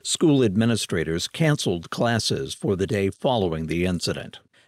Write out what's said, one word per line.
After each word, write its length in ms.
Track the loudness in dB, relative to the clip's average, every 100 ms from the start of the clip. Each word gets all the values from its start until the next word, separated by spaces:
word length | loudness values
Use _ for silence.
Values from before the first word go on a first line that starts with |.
School 400 | -8 2 4 6
administrators 880 | 4 4 2 0 -2 -2 -2 -2 -4
canceled 600 | 0 0 2 0 -4 -6
classes 640 | -2 0 0 0 -2 -4
for 220 | -4 -2 0
the 100 | 0
day 240 | 0 -2
following 580 | 0 0 2 0 -2 -2
the 180 | -2 0
incident. 560 | -2 -4 -6 -10 -18 _ _